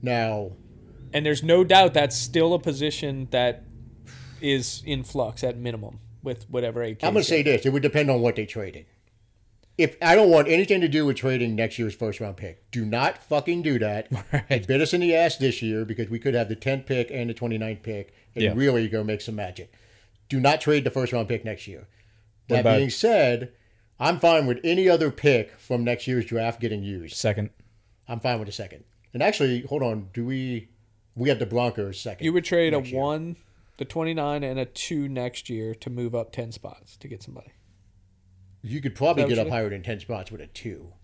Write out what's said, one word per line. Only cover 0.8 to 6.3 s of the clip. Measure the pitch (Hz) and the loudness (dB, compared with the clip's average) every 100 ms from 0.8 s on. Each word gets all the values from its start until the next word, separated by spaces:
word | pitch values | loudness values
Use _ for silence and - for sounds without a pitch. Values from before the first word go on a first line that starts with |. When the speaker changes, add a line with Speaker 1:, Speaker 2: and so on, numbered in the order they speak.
| - - - | -20 -20 -6
Speaker 2:
And | 147 151 | -2 0
there's | 147 | 0
no | 156 170 | 6 6
doubt | 185 185 185 | 8 8 8
that's | 151 143 - | 6 2 0
still | - 170 165 | -2 4 4
a | 175 | 4
position | 170 135 151 147 147 135 131 | 0 -2 -2 -2 -6 -6 -2
that | 127 123 117 - - - - - - - - | 2 2 0 -12 -20 -20 -20 -20 -20 -20 -6
is | 147 139 117 - - | 0 0 0 -8 -6
in | 139 | -6
flux | - 143 113 117 | -4 -4 -4 -2
at | 135 120 | -6 -4
minimum | 120 113 107 - - - | -8 -8 -10 -16 -20 -14
with | 135 | -10